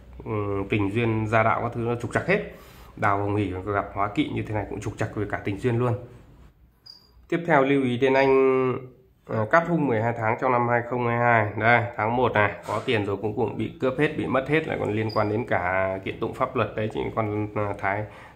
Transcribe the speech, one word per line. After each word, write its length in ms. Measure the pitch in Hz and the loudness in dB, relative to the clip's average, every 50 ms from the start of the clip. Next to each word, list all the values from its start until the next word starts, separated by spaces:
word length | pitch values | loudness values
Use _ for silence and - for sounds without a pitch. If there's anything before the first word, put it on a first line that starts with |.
| - - - - - | -20 -20 -18 -14 -10
ừm, 440 | 123 113 104 101 101 101 98 98 101 | -6 -4 -4 -4 -4 -4 -4 -2 0
tình 220 | - 107 101 98 | 0 0 0 0
duyên, 360 | 98 117 117 113 110 110 110 | 0 0 0 0 0 0 0
gia 160 | 107 113 113 110 | 2 2 4 4
đạo 180 | 113 92 - 107 | 4 2 0 -2
các 100 | 120 117 | -4 -4
thứ 60 | 120 | -4
nó 140 | 113 117 120 | -4 -4 -4
trục 180 | 113 - 107 - | -4 -4 -2 -2
trặc 140 | 110 - | -2 0
hết. 140 | - 185 208 - - - - - - - - - - - | 0 0 0 -2 -4 -12 -16 -20 -20 -20 -20 -20 -20 -6
Đào 220 | - 107 104 101 101 | -2 0 2 2 2
Hồng 180 | 101 101 101 | 0 0 0
Hỷ 160 | 104 104 92 90 92 92 | 0 0 -2 -2 -4 -4
gặp 200 | 104 101 101 95 - - | -2 -2 -2 -2 -2 -2
hóa 140 | 98 98 107 | -4 -4 -2
kỵ 220 | 107 - 147 - - | 0 -2 -2 -2 -4
như 80 | 113 110 | -6 -6
thế 120 | - 110 | -4 -4
này 120 | 107 98 - | -4 -4 -6
cũng 100 | - 110 | -8 -8
trục 180 | 110 113 - - | -6 -8 -6 -4
trặc 180 | 107 104 - | -6 -6 -4
về 100 | 110 104 101 | -4 -4 -4
cả 100 | - 90 - | -4 -6 -4
tình 140 | 113 98 95 | -6 -6 -2
duyên 200 | 107 123 117 117 | -2 0 0 2
luôn. 140 | 123 123 113 107 - - - - - - - - - - _ _ _ _ _ _ _ - - - _ _ _ - - - | 2 0 0 -2 -6 -10 -18 -20 -20 -20 -20 -20 -20 -20 _ _ _ _ _ _ _ -20 -20 -20 _ _ _ -20 -8 -4
Tiếp 120 | 170 165 170 | -4 -2 0
theo 160 | 170 160 143 131 | 4 4 4 6
lưu 200 | 135 143 139 135 | 6 4 2 2
ý 160 | 123 120 117 | 2 2 2
đến 160 | 135 131 131 | 4 4 6
anh, 640 | 135 139 135 131 135 135 131 131 131 131 127 120 131 127 - - - _ _ _ _ _ | 6 6 6 6 6 6 6 4 4 2 2 0 -2 -6 -12 -16 -20 _ _ _ _ _
ờ, 200 | - 113 113 107 107 | -6 -4 -2 0 2
cát 180 | - 170 170 170 | 2 2 4 2
hung 180 | 175 160 147 | 2 0 2
mười 160 | 135 120 107 110 | 2 2 2 0
hai 100 | 117 113 - | 0 -2 0
tháng 180 | 110 110 117 120 | 0 0 0 0
trong 120 | 135 131 127 | 0 2 2
năm 160 | 120 120 120 | 2 2 2
hai 140 | 120 120 113 - | 2 0 0 0
không 160 | 127 123 120 | -2 -2 0
hai 120 | 117 117 117 | 0 0 2
hai. 280 | 120 120 120 113 107 107 107 | 4 4 4 4 4 2 0
Đây, 280 | 107 107 117 120 117 110 104 - | 0 4 4 4 4 4 0 -2
tháng 200 | - 104 110 120 | -2 -2 0 2
một 160 | 123 127 113 - | 2 2 2 4
này, 200 | 107 104 98 - - - | 4 2 2 0 -4 -6
có 140 | 104 104 107 107 | -6 -4 -4 -2
tiền 200 | - 123 107 101 | 0 0 0 0
rồi 100 | 101 98 | 0 -2
cũng, 200 | 98 - 107 107 | -2 -4 -4 -2
cũng 220 | 127 120 - - - | -2 -2 -2 -2 -4
bị 140 | 107 - - - | -6 -6 -4 -2
cướp 140 | - 131 127 - | -2 -2 0 2
hết, 180 | 147 156 151 | 0 0 0
bị 100 | - 95 | -2 -2
mất 220 | 85 113 131 135 135 | 0 0 -2 0 0
hết, 200 | 147 160 156 - | 0 0 0 0
lại 80 | 98 95 | -2 -2
còn 120 | 107 101 104 | -2 -2 0
liên 180 | 107 110 110 110 | 0 -2 -2 0
quan 160 | 110 107 104 | 0 0 0
đến 160 | 104 110 127 - | 0 -2 -2 0
cả 500 | 113 95 87 90 92 95 95 95 95 95 95 | -2 0 0 0 2 2 0 0 -2 -4 -6
kiện 160 | 113 - - | -8 -6 -6
tụng 140 | - 110 - | -6 -6 -4
pháp 220 | - 131 123 - | -4 -4 -2 0
luật 200 | 131 107 - - | -2 -2 -2 -2
đấy, 140 | 113 107 110 - | -4 -4 -4 -4
chính 160 | 139 127 113 - | -4 -4 -4 -2
con, 320 | 113 110 104 104 104 104 104 - | -2 -2 -2 -2 -2 -4 -4 -4
ờ, 200 | 107 104 101 98 101 | -4 -4 -4 -4 -4
thái, 260 | - 98 98 104 107 107 - - - - - | -2 -2 -2 -2 -4 -8 -12 -16 -20 -20 -20